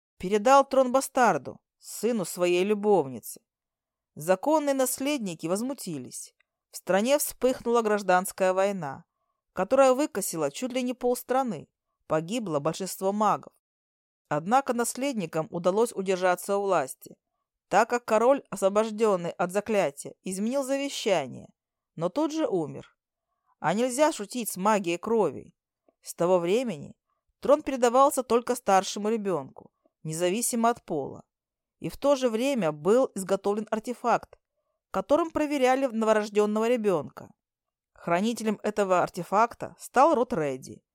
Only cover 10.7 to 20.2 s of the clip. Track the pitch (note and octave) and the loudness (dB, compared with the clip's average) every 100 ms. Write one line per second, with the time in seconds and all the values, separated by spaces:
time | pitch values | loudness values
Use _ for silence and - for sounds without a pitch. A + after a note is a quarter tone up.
10.7 | B3 B3 B3 B3 B3 - B3+ C4 E3 C3 | -4 -4 -4 -4 -4 -2 -2 -2 -6 -12
11.7 | _ _ _ - D#3 E3 A#3+ G#3 D3+ D3 | _ _ _ -4 -4 -2 -6 -4 -2 -2
12.7 | C#3+ F#3 - F#3+ G#3 G#3+ D#3+ - _ _ | -4 -8 -4 -2 0 0 0 -4 _ _
13.7 | _ _ _ _ _ - D3+ E3 B3+ C4+ | _ _ _ _ _ -6 -4 0 0 2
14.7 | A#3 A#3 - C#4 A#3 E3 E3 D#3+ E3+ E3+ | -2 -2 -4 -4 -4 -4 -4 -4 -2 0
15.7 | G3 A#3 - F#3+ F#3 F#3 F3+ - G3+ G3 | 2 0 -2 -4 0 0 0 -2 -4 0
16.7 | F3+ C3+ - - - _ _ _ _ - | 0 -2 -8 -20 -20 _ _ _ _ 0
17.7 | F#3 A#3 A#3+ - G#3+ A#3 C#4 - G3 G3 | 2 2 0 0 2 4 2 0 -2 0
18.7 | G3+ A3+ G#3+ A3 F#3+ E3+ - F3 F#3+ G3+ | 2 0 0 2 2 -2 -4 -2 -2 -2
19.7 | G#3+ D#3+ - - - | 0 0 -2 -14 -14